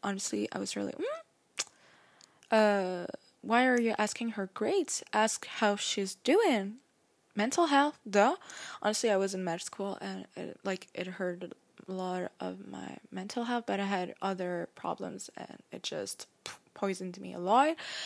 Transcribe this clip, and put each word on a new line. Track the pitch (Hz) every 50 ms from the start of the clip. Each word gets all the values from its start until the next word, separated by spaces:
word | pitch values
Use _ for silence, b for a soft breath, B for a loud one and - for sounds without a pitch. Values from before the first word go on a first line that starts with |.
| -
honestly, | 202 196 190 - - - 208 208 - -
I | -
was | 196 196 -
really, | 202 - 190 -
"Mm, | - 370 508 605 659 640 _ _ _ _ _ - - - - B B B B B B B B B B B B B B B B
uh, | 226 220 214 208 202 202 185 185 185 175 175 - - - _ _ _ _ -
why | 202 226 240 254
are | 254 247 240
you | 233 226 214 -
asking | 214 208 - - 233 233
her | 220 214 190 185 -
grades? | - 214 233 370 403 302 - - - - - -
Ask | 214 220 220 - - -
how | - - - 226 208 208
she's | 208 - - - 208 196 190 -
doing. | - - 240 294 415 466 370 262 208 196 196 220 262 - _ _ _ _ _ _ _ _ _ -
Mental | 202 208 254 - - 339
health, | 311 285 277 285 294 294 - - 220
duh." | 196 208 202 254 349 381 B B B B B B B B B
Honestly, | 208 214 - - 226
I | 202
was | 190 196 196 196
in | 185 185
med | 180 165 175 -
school, | - - - 196 196 190 -
and | - 196 190 190 185 - -
it, | 175 175 - - - -
like, | 196 190 190 - - -
it | - 180
hurt | 185 180 - 190 180 175 175 180
a | 170 - _ _ _ _ - - - 185
lot | 185 185 185 180 185 180 - - -
of | 190 185 185 190 196
my | 196 196 - - - - - - - -
mental | 190 185 208 - 254 240
health, | 233 240 240 226
but | - 202 196
I | 202
had | 196 202 185 180 180 - -
other | - 196 190 180 180 180 175 170 170 - -
problems, | - - 170 170 - 196 180 175 190 - - -
and | - - - - - - _
it | - - -
just | - - 156 98 - - - - - _ _ - - - - _ _ -
poisoned | - - 196 190 - 185 185 175 190
me | 190 185 180
a | 175
lot. | 175 185 214 247 285 311 330 - B B B B B